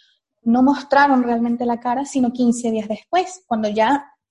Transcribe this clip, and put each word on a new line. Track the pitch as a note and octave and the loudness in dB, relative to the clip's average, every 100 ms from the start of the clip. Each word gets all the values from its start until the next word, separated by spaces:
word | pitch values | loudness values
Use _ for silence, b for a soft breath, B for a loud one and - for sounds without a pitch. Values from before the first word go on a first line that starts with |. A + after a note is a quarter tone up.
| _ _ _ _ | _ _ _ _
no | A3+ A#3+ | 0 2
mostraron | C4 C#4+ - C#4 C#4+ C4 | 4 2 0 2 4 2
realmente | A#3+ A#3 A#3+ A#3 B3 | 0 0 -2 -2 -2
la | A#3 | -4
cara, | B3 B3 C#4 | -4 -4 -4
sino | C#4 B3 | -2 -2
quince | B3 A#3+ A#3+ A#3 | 0 0 0 -2
días | A3 G#3+ | -4 -4
después, | G#3+ - F4 F4+ - - | -10 -4 -4 -4 -8 -6
cuando | A3+ G#3+ | -4 -2
ya | G#3 A3 C#4+ - _ - | 0 0 0 -4 _ -20